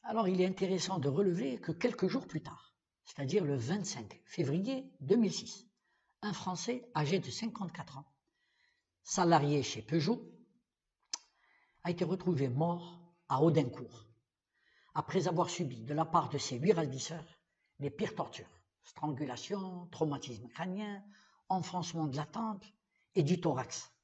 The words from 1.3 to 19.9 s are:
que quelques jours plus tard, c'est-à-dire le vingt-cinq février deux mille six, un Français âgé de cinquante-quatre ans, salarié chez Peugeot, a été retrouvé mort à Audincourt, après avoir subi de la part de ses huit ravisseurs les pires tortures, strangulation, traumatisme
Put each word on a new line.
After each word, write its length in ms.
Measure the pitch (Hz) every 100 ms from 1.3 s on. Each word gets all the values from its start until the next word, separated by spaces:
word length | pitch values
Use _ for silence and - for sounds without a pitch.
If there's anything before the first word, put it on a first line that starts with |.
| 175 269 240
que 100 | -
quelques 380 | 160 240 - 185
jours 180 | 240 -
plus 160 | 156
tard, 320 | - - - _ _ _
c'est-à-dire 400 | - - 135 190
le 120 | 156 139
vingt-cinq 640 | 117 202 170 131 104 -
février 640 | _ - 135 156 202 262 262 -
deux 160 | 135 220
mille 160 | 208
six, 360 | 156 - - - _ _ _ _ _
un 100 | 208
Français 580 | 165 - 180 - 247 - 160
âgé 240 | 147 185
de 100 | 156
cinquante-quatre 680 | - 226 - 180 - - 135
ans, 80 | 147 _ _ _ _ _ _ _ _ _
salarié 580 | - - 175 165 143 147
chez 200 | 123 113
Peugeot, 500 | 107 165 156 240 - - - _ _ _ _ _ _ - _ _ _ _ _ _
a 60 | -
été 140 | 175
retrouvé 440 | 170 180 180 160 135
mort 520 | 123 170 175 - - - _ _
à 140 | 135
Audincourt, 680 | 160 156 127 - 123 - - _ _ _ _ _ _ _ _
après 340 | - - 185 170
avoir 200 | 170 175
subi 340 | - 151 117
de 120 | 113
la 120 | 147 160
part 220 | 170 135
de 80 | 139
ses 200 | - 123
huit 140 | 160
ravisseurs 680 | 170 151 131 - 165 - - _ _ _ _
les 120 | 139
pires 240 | - 214
tortures, 460 | - 147 - - - _ _
strangulation, 1040 | - - 151 127 143 123 - 202 185 180
traumatisme 600 | -